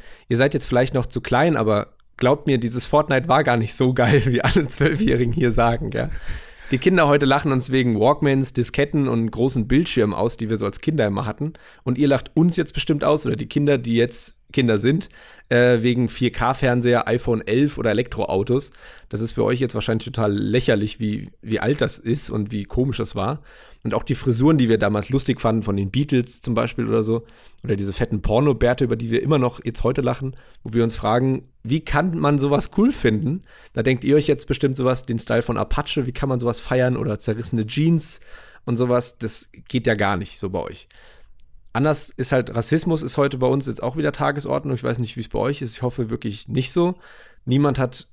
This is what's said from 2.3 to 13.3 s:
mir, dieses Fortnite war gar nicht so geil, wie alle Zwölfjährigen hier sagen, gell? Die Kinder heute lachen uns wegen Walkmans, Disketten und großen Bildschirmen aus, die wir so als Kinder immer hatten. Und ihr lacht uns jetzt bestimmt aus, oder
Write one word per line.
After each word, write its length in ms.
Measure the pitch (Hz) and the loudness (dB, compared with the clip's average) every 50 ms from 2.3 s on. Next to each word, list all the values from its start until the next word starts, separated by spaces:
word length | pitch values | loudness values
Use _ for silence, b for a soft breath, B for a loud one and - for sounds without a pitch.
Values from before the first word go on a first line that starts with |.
| 143 143 - | 2 2 2
mir, 120 | 147 135 120 | 0 0 0
dieses 260 | 117 117 120 123 - | 0 -2 -4 -4 -4
Fortnite 440 | - - 147 147 147 143 131 127 165 | 2 2 2 2 4 2 0 2 2
war 140 | 135 139 147 | 2 2 4
gar 120 | 135 120 | 4 2
nicht 180 | 117 113 110 - | 2 0 -2 -2
so 200 | - 131 127 127 | 0 2 2 4
geil, 280 | 127 120 113 135 139 - | 4 4 6 6 4 4
wie 160 | 135 120 120 - | 4 2 2 2
alle 240 | 117 - 190 147 | 2 4 2 2
Zwölfjährigen 680 | 131 - - 143 - 147 156 220 220 123 120 123 120 117 | 2 0 0 0 2 2 2 2 2 2 2 2 0 0
hier 180 | 170 131 120 110 | 2 2 2 4
sagen, 360 | 117 117 117 117 120 - 110 | 4 4 2 2 0 -4 -4
gell? 200 | - 113 117 - B B B B B B B B B B B B 139 | -4 -4 -4 -4 B B B B B B B B B B B B -2
Die 60 | 127 | 0
Kinder 280 | - 185 190 180 160 | 2 4 4 6 6
heute 200 | 143 147 147 143 | 6 6 4 4
lachen 260 | 131 135 147 - 151 135 | 4 2 2 2 0 0
uns 180 | 127 123 - | 0 0 0
wegen 300 | 127 131 123 123 110 101 | 0 2 2 2 2 4
Walkmans, 520 | 107 131 147 - 156 143 135 135 135 - - | 4 4 4 4 2 2 2 2 0 0 -2
Disketten 540 | 123 117 - - - 143 143 - 151 139 | -2 -2 -2 0 -2 -2 0 0 0 0
und 240 | 127 117 113 113 110 | 0 0 0 -2 -2
großen 380 | 110 113 120 135 127 127 104 110 | -2 0 0 0 0 0 0 2
Bildschirmen 440 | 127 143 175 - - 127 107 104 92 | 2 2 2 2 2 0 0 0 0
aus, 200 | - 101 117 - | 0 -2 -2 -2
die 140 | - 113 107 | -4 -4 -4
wir 60 | 113 | -4
so 100 | 101 104 | -2 -2
als 140 | 101 - - | -4 -6 -6
Kinder 260 | - 156 156 147 113 | -4 -2 0 0 0
immer 180 | 104 98 98 98 | 0 0 -2 -4
hatten. 280 | 104 107 - 143 160 - B B B B B B | -6 -6 -6 -6 -8 -8 B B B B B B
Und 120 | - 127 | -4 -2
ihr 120 | 123 147 139 | 2 2 2
lacht 240 | 139 120 - - - | 2 0 -2 -2 0
uns 220 | 151 165 175 170 | 2 2 2 2
jetzt 180 | - 156 - - | 0 -4 -4 -4
bestimmt 300 | - - - 156 143 - | -6 -2 -2 -2 0 2
aus, 200 | 143 151 147 - | 2 2 0 0
oder 120 | 127 | -2